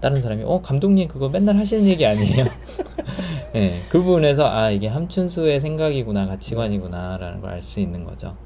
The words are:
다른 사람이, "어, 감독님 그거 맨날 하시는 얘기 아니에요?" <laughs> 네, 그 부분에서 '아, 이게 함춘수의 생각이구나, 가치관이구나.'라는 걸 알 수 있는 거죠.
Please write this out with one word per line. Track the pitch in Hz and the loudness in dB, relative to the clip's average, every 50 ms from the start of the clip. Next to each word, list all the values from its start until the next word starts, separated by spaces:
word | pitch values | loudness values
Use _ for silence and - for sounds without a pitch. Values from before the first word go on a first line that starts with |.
다른 | 123 131 139 135 | 0 2 2 2
사람이, | 120 113 107 110 110 | 0 0 -2 -2 0
"어, | 110 170 185 | 0 0 0
감독님 | 180 - 135 139 175 196 196 190 180 | 0 0 0 2 4 4 4 4 4
그거 | 156 - 131 139 135 | 0 -2 -4 -4 -2
맨날 | 147 190 202 208 202 | 2 2 4 4 4
하시는 | 202 214 202 220 220 202 | 4 2 2 2 4 4
얘기 | 196 185 160 147 | 4 6 6 4
아니에요?" | 107 104 107 104 - - 131 127 | 4 4 4 2 4 4 4 2
<laughs> | - - - - - - - 349 - - - - - 185 - 185 175 160 135 - - - | 2 -2 -6 -14 -12 -10 -8 -8 -8 -8 -8 -8 -6 -8 -6 -6 -6 -6 -8 -8 -4 -2
네, | 113 101 92 87 90 92 - | 0 0 0 0 -4 -4 0
그 | - 170 | 2 2
부분에서 | 180 185 180 165 151 147 143 139 147 | 4 4 4 4 4 4 4 4 2
'아, | 127 - 113 110 110 | 2 2 2 2 2
이게 | 104 98 104 | 2 0 -2
함춘수의 | 107 120 151 170 175 - 190 180 180 175 170 160 156 143 139 | -2 -2 -4 -4 -2 -2 -2 -2 -2 -2 0 0 2 2 2
생각이구나, | 143 156 156 156 160 156 143 135 120 113 104 101 98 | 0 -2 -2 0 0 0 0 -2 -2 -2 -2 -2 -2
가치관이구나.'라는 | 95 95 98 - - 113 113 117 107 101 101 90 90 87 87 90 90 92 92 90 87 90 95 | -2 -4 -8 -8 -6 -4 -4 -2 -2 -2 -4 -4 -6 -8 -6 -6 -6 -6 -6 -8 -8 -10 -8
걸 | 92 95 | -10 -8
알 | 92 87 | -10 -10
수 | 85 - - 104 | -10 -10 -4 -4
있는 | 98 87 85 87 85 | -4 -4 -4 -8 -8
거죠. | 82 - - - 87 90 - - | -10 -12 -12 -12 -12 -12 -14 -16